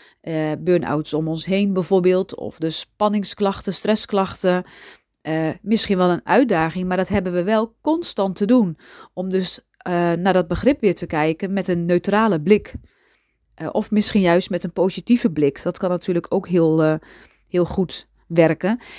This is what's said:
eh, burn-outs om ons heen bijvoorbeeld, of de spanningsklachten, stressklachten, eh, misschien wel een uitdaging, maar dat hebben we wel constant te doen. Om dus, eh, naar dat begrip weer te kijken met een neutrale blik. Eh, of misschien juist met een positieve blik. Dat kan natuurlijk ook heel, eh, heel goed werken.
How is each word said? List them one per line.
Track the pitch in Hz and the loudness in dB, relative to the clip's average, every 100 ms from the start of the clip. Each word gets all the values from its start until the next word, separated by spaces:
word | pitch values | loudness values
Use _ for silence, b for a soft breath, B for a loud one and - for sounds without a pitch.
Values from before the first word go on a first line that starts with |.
| B _ | B _
eh, | - 156 156 151 | -8 -4 -4 -4
burn-outs | 160 175 - 147 156 | 0 0 0 -4 -2
om | 151 160 | -4 -4
ons | 160 | -4
heen | 170 190 202 | -2 0 0
bijvoorbeeld, | 185 170 190 180 185 190 | 0 0 2 4 2 -2
of | - - - | -8 -12 -6
de | 160 | -6
spanningsklachten, | - - - 208 208 190 - 196 190 - | -6 -10 -4 -2 0 -4 -2 -2 -2 -6
stressklachten, | 175 - 214 - 202 190 - 185 180 185 B B B _ _ | -4 -2 -2 0 -2 -2 -2 0 0 -2 B B B _ _
eh, | - 160 160 - | -6 -2 -2 -4
misschien | 196 220 - 185 | -2 0 0 2
wel | 180 | 2
een | 170 - | 0 2
uitdaging, | 196 254 170 160 180 185 | 2 4 2 0 -2 -4
maar | 185 | -2
dat | 185 | -2
hebben | 202 180 | -2 -2
we | 175 | -2
wel | 180 220 226 _ | 0 0 -2 _
constant | 302 320 339 - 196 175 | -2 -2 -2 -4 -4 0
te | |
doen. | 202 254 185 151 B B B | 2 4 2 -2 B B B
Om | - 185 | -8 -4
dus, | 190 180 - _ _ | -2 -2 -8 _ _
eh, | - 175 175 | -4 0 0
naar | 170 185 | 2 2
dat | 185 170 | 2 2
begrip | 175 233 285 | 0 2 2
weer | 202 | 2
te | 170 170 | 0 -2
kijken | 160 156 160 190 | 0 0 -2 -4
met | 196 185 | -4 -2
een | 175 | -2
neutrale | 170 175 202 202 220 160 | 0 0 2 2 2 2
blik. | 151 208 - - - _ _ _ _ _ _ | 4 2 2 -14 -18 _ _ _ _ _ _
Eh, | - 160 | -12 -6
of | - 214 | -4 -2
misschien | 208 - 214 | 0 2 2
juist | 180 175 - | 4 4 2
met | 175 | -4
een | 175 | -4
positieve | - 185 185 - 240 202 | -2 -2 -2 0 2 2
blik. | 151 143 - | 2 0 0
Dat | 175 - | -4 -4
kan | 185 | -2
natuurlijk | 180 - 170 - | -2 -2 -2 -2
ook | 196 180 | -4 0
heel, | 175 160 160 | 2 4 4
eh, | 156 156 B B B B _ | 2 0 B B B B _
heel | 180 | -2
goed | 170 - 180 - - _ - | 0 0 -4 -6 -16 _ -2
werken. | 170 160 160 185 240 B | 2 4 2 -2 -4 B